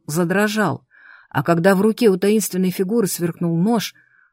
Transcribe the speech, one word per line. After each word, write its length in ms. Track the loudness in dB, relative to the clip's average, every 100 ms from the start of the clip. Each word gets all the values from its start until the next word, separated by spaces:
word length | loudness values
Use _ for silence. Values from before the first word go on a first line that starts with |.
| -6
задрожал. 800 | -4 -2 0 -2 -2 -2 -4 _ _ -20 -20 _
А 80 | -6
когда 320 | 0 2 4
в 60 | 4
руке 300 | 2 2 2
у 60 | 2
таинственной 540 | 2 0 0 -2 -2
фигуры 380 | -2 -2 0 -2
сверкнул 500 | -2 -6 -4 -2 0
нож, 340 | 0 0 -4 -12 _ _ _